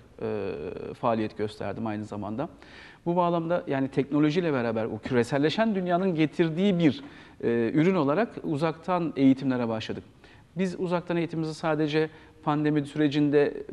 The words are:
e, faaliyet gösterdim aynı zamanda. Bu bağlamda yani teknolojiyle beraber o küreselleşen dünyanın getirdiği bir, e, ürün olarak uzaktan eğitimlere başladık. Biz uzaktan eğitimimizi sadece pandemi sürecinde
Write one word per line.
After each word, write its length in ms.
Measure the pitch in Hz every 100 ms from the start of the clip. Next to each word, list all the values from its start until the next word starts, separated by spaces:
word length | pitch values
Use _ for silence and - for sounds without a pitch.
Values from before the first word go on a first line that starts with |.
| - -
e, 280 | 110 107 98 73 95 - -
faaliyet 440 | - 123 113 107 -
gösterdim 480 | 107 - 104 101 110
aynı 180 | 104
zamanda. 440 | 104 104 98 110 160 - - - - - 170
Bu 100 | 175
bağlamda 460 | 175 175 165 175 -
yani 220 | 135 135
teknolojiyle 640 | 143 131 147 151 156 170
beraber 320 | 135 117 110
o 140 | 113 110
küreselleşen 760 | - 123 117 139 151 214 226
dünyanın 400 | 190 180 175 190
getirdiği 640 | 156 156 - 165 160 202 175
bir, 260 | 160 - - - - -
e, 260 | 117 117 113
ürün 200 | - 170
olarak 340 | 190 139 165 240 -
uzaktan 680 | 170 143 165 156 - 180 160 135
eğitimlere 520 | 135 131 139 123 117
başladık. 360 | 110 110 101 - - - - - 170
Biz 240 | 190 180
uzaktan 360 | 180 175 175 170
eğitimimizi 380 | 160 165 156
sadece 560 | 156 160 156 156 156 156 - - -
pandemi 440 | 160 147 151 151 139
sürecinde 680 | 151 151 147 147 143 143 - -